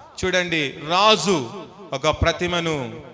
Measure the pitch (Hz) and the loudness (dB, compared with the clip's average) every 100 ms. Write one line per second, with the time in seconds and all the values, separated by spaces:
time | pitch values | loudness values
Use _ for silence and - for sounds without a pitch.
0 | - - 185 180 175 165 143 - 147 175 | -20 -6 -2 0 0 0 -2 -4 -2 4
1 | 214 208 165 170 117 196 156 - - 135 | 6 6 4 0 0 -10 -14 -16 -8 -2
2 | 151 147 165 160 175 175 165 151 120 156 | 0 2 0 0 0 0 0 -2 -4 -10
3 | 143 | -16